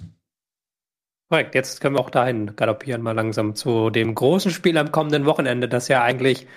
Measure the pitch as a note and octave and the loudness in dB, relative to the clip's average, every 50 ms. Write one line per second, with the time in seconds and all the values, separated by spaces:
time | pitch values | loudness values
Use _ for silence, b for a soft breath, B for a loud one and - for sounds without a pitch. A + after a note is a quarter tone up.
0 | - - - _ _ _ _ _ _ _ _ _ _ _ _ _ _ _ _ _ | -4 -10 -20 _ _ _ _ _ _ _ _ _ _ _ _ _ _ _ _ _
1 | _ _ _ _ _ - E3 D#3 C3 - - C3 C3 - - - - C#3+ C#3 C3 | _ _ _ _ _ 0 0 0 0 0 0 -2 -2 -2 -4 -4 -2 0 0 0
2 | B2 - - C3+ B2 B2+ A#2+ A2 G#2+ G#2 G#2 - A2+ A2 G#2+ - - C3+ B2 A#2 | -2 0 0 0 2 2 0 -2 -4 -6 -4 -2 0 0 0 -2 -4 -6 -6 -4
3 | A#2 A2+ A2 A2+ A2 A2+ G#2+ A#2 G#2+ G#2+ G#2 - - C3+ A#2 A2+ A2 A2+ G#2+ A#2 | -4 -4 -2 -2 -2 -2 -2 -2 -2 -2 -4 -4 -2 0 0 2 2 2 2 0
4 | A2+ A#2 A2+ - B2 C3 E3+ G3 - G3 D#3+ - - F3+ D#3+ D#3 D3 D3+ - D#3+ | 0 0 0 0 2 2 2 2 2 -2 -2 0 0 2 2 2 0 0 0 -2
5 | D#3 D3 D3+ D3 C#3 D3 D3+ - D3 B2+ B2 B2 B2 A#2 A#2+ B2 - - C#3 B2+ | 0 0 0 0 2 2 2 2 0 0 0 -2 -2 -2 -2 -2 0 2 2 2
6 | A#2+ A#2+ B2+ B2+ B2+ C3 B2 - B B B | 4 2 0 2 2 0 0 0 B B B